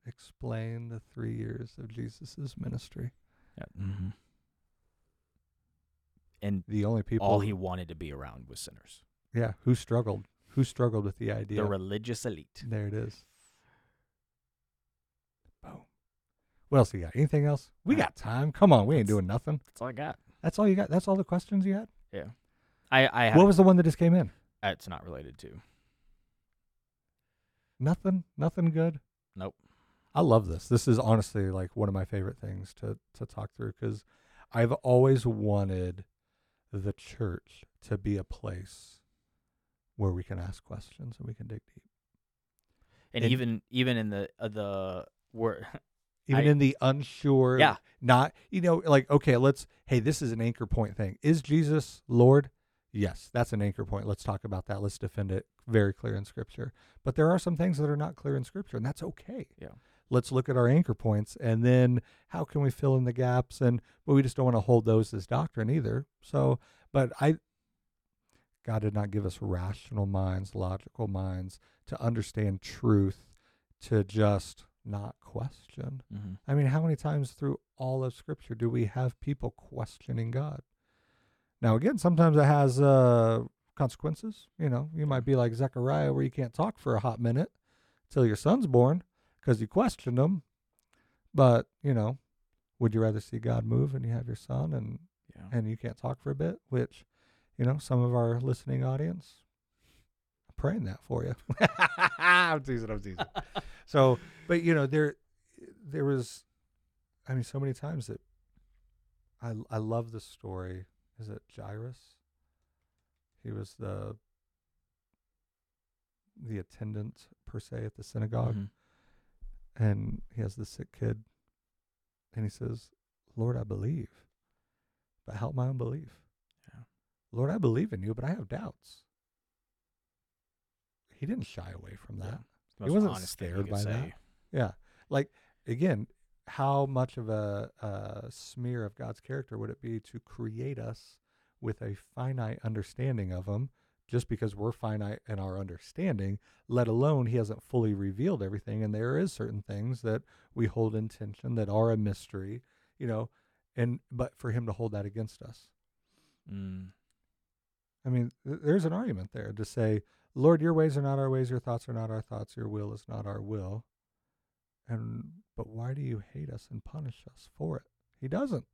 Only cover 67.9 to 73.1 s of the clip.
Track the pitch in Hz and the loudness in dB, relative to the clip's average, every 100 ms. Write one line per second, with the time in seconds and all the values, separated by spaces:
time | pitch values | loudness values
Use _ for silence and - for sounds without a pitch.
67.9 | _ _ _ _ _ _ _ - 107 104 | _ _ _ _ _ _ _ -4 -2 0
68.9 | 104 104 104 101 - 104 90 92 104 - | -2 -2 -2 -4 -4 -4 -2 -4 -8 -6
69.9 | 107 98 98 95 92 95 101 92 95 - | -2 0 0 0 -2 -4 -6 -4 -4 -10
70.9 | - 107 95 95 92 92 - _ _ - | -6 -4 -2 -4 -6 -8 -14 _ _ -12
71.9 | - 120 113 104 - 104 95 - - 117 | -4 -2 -2 -4 -2 0 -2 -6 -2 4
72.9 | 104 98 | 6 4